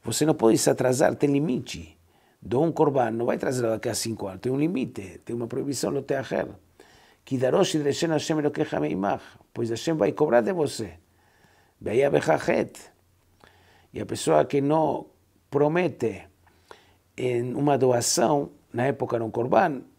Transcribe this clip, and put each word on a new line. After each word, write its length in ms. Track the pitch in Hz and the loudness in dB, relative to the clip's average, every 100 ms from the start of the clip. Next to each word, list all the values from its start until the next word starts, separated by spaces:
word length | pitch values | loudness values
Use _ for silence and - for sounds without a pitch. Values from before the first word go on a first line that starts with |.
Você 220 | - 113 | -6 0
não 100 | 151 | 2
pode 220 | 151 113 - | 4 4 6
se 120 | - | 4
atrasar, 460 | 135 127 127 165 | 2 0 4 2
tem 160 | 120 143 | 2 2
limite. 640 | 139 156 131 120 80 82 _ _ _ _ _ | 2 0 -4 -6 -14 -16 _ _ _ _ _
Doa 260 | 98 120 160 | -4 0 0
um 40 | |
korban, 400 | 151 151 135 117 | 2 2 2 0
não 140 | 113 | 0
vai 120 | 123 - | -2 0
trazer 260 | - 127 | -2 -2
daqui 260 | 117 110 120 | -2 -2 -4
a 60 | |
cinco 320 | 107 113 110 98 | -6 -6 -6 -8
anos, 140 | 92 | -6
tem 100 | 123 | -4
um 80 | 135 | -2
limite, 640 | 160 208 120 - 95 85 | -2 -2 -6 -8 -14 -16
tem 100 | - | -10
uma 120 | 120 117 | -8 -6
proibição, 420 | 131 135 131 - | -6 -6 -4 -2
"Lo 120 | 143 | -4
teacher". 460 | 131 135 123 - - - _ _ - - _ _ | -4 -6 -2 -4 -4 -10 _ _ -20 -20 _ _
"Ki 120 | - 131 | -6 -2
darosh 380 | 127 165 180 | 2 2 2
idreshen 360 | 156 143 127 170 | 2 0 0 0
Hashem 260 | 151 - 156 | 0 0 0
Elokecha 400 | 147 147 151 156 | 0 -2 -4 -2
meimach", 440 | 151 156 101 127 - - _ | -2 -2 -2 -4 -8 -20 _
pois 160 | - 117 | -6 -4
Hashem 260 | 113 - | -2 -2
vai 160 | 160 101 | 0 0
cobrar 300 | - 151 120 | 2 4 4
de 120 | 120 | 2
você. 460 | 180 139 - 101 82 _ _ _ _ _ _ _ _ | -2 -2 -4 -12 -14 _ _ _ _ _ _ _ _
"Veia 280 | - 113 143 | -2 2 4
bechachet". 880 | 147 156 151 - 214 - - - _ _ _ _ _ - _ _ _ _ | 2 2 0 2 0 -2 -8 -20 _ _ _ _ _ -20 _ _ _ _
E 80 | - | -12
a 60 | |
pessoa 400 | 104 113 - 156 | -8 -4 2 4
que 160 | - 147 | 4 2
não 460 | 139 156 151 - - _ _ _ _ | 2 2 0 -2 -8 _ _ _ _
promete 760 | 139 147 170 175 123 113 92 - _ _ _ _ - _ _ _ - | 2 2 2 -2 -2 -4 -4 -16 _ _ _ _ -20 _ _ _ -6
em 380 | 127 120 123 | -2 -2 -2
uma 220 | 123 143 139 | 0 0 4
doação, 760 | 131 120 117 - 113 147 - - _ | 4 2 0 2 2 2 -2 -12 _
na 140 | 117 | -2
época 300 | 131 139 123 | -2 -2 -4
era 100 | 117 | -2
um 60 | 113 | -2
korban 500 | 117 123 - 185 131 - | -2 2 4 4 -2 -10